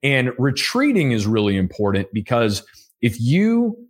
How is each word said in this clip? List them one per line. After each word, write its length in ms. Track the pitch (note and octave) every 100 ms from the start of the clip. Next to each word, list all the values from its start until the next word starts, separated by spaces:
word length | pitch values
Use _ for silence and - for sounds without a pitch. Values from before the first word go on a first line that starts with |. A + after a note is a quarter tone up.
And 280 | C#3 C#3 B2+ -
retreating 720 | C3+ C3+ - A#3+ D4 A#3 C#3+
is 140 | A#2 G#2
really 320 | A2 G#2 G2
important 500 | F#2 - G#2 G2 G2
because 500 | A2 G#2 A#2+ A2+ G2 - - - _
if 180 | A#2+ A2+
you 560 | A#2 D#3+ G#3+ A#3 A#3+ A3 -